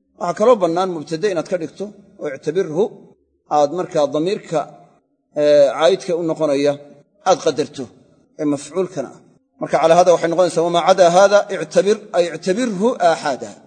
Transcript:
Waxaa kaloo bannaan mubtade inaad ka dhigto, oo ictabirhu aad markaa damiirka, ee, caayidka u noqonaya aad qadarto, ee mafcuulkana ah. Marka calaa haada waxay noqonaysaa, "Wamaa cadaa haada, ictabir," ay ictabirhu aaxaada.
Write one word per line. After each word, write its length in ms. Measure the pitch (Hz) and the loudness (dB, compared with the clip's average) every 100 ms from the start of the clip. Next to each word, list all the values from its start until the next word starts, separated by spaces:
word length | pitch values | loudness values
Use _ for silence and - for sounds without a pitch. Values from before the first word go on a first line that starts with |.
| _ - | _ -8
Waxaa 140 | 175 | -6
kaloo 220 | 165 220 226 | 0 2 2
bannaan 340 | 170 170 190 | 0 -2 -4
mubtade 360 | 165 147 160 208 | -6 -8 -6 -4
inaad 200 | 180 - | -4 -4
ka 80 | 180 | -6
dhigto, 260 | 156 - 202 - _ - | -6 -10 -14 -14 _ -12
oo 100 | 151 | -10
ictabirhu 540 | 135 - 170 170 151 220 - - _ _ _ - | -8 -4 -4 -2 -2 -4 -6 -20 _ _ _ -4
aad 200 | 151 143 | 0 0
markaa 340 | 175 165 156 139 | -2 -6 -2 -2
damiirka, 520 | 151 170 208 - 160 - - _ _ _ _ _ 151 | -2 -4 -6 -6 -6 -6 -12 _ _ _ _ _ -2
ee, 300 | 147 147 139 | 4 4 4
caayidka 440 | 127 165 185 - | 4 2 2 -2
u 80 | 170 | -4
noqonaya 500 | 165 156 151 139 143 143 - - _ _ 190 | -4 -2 -2 0 -2 -2 -10 -20 _ _ -2
aad 120 | 175 | 0
qadarto, 460 | 165 147 139 - 123 _ _ _ _ - | 0 -2 -4 -10 -16 _ _ _ _ -6
ee 60 | |
mafcuulkana 640 | 151 139 - 170 185 147 120 | -4 -4 -6 -6 -6 -8 -12
ah. 120 | - _ _ _ _ | -16 _ _ _ _
Marka 160 | 151 165 | -4 0
calaa 180 | 160 170 | 4 6
haada 140 | 180 | 6
waxay 180 | 170 165 | 4 0
noqonaysaa, 340 | 165 175 160 | 0 0 0
"Wamaa 200 | 170 170 160 | -2 0 2
cadaa 240 | 190 170 | 4 4
haada, 280 | 180 202 202 208 | 6 6 4 0
ictabir," 440 | 185 160 - 190 214 - | -6 -2 0 0 -2 -2
ay 120 | 180 175 | -4 -2
ictabirhu 640 | 151 185 196 254 185 233 - | -4 -4 -4 -4 -2 -4 0
aaxaada. 520 | 170 147 151 123 107 95 | 0 0 -4 -6 -10 -16